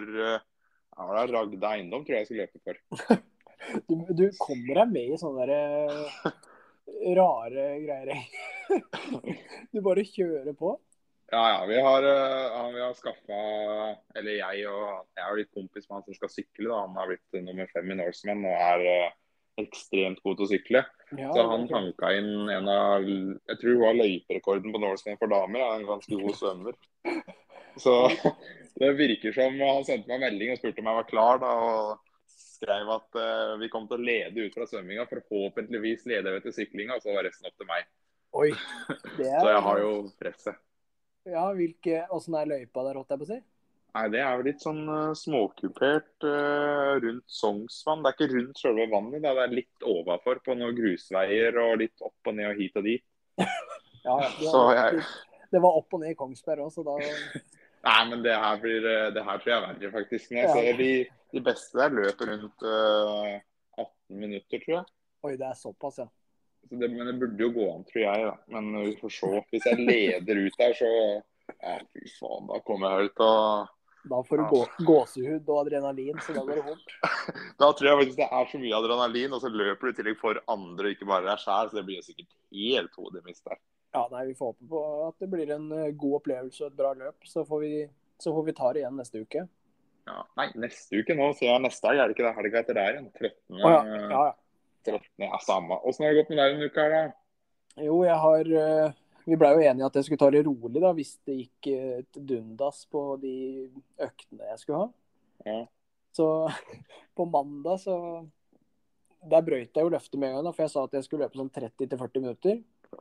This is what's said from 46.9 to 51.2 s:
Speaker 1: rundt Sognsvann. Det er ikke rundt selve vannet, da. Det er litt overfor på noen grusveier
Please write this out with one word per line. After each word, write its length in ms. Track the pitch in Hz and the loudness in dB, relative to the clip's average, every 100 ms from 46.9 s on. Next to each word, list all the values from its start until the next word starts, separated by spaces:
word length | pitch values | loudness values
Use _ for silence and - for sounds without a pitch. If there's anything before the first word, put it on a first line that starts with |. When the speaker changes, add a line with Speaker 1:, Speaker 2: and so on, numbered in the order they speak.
| 135 | 2
Speaker 1:
rundt 220 | 117 123 - | 0 -4 -10
Sognsvann. 720 | - 107 104 117 - 156 156 | -2 -2 -2 -8 -6 -2 2
Det 60 | 139 | 2
er 60 | - | 2
ikke 160 | 147 | 2
rundt 260 | 127 127 - | 2 -2 -2
selve 260 | 135 110 113 | 0 2 2
vannet, 300 | 101 110 147 | 0 -2 -2
da. 80 | 147 | 0
Det 120 | 131 123 | 2 2
er 80 | 123 | -2
litt 300 | - _ 120 | -6 _ -2
overfor 540 | 87 87 87 123 127 | 0 0 -2 0 -2
på 120 | - 123 | -2 -4
noen 180 | 120 120 | -2 0
grusveier 800 | 107 87 - 95 | 0 0 -2 0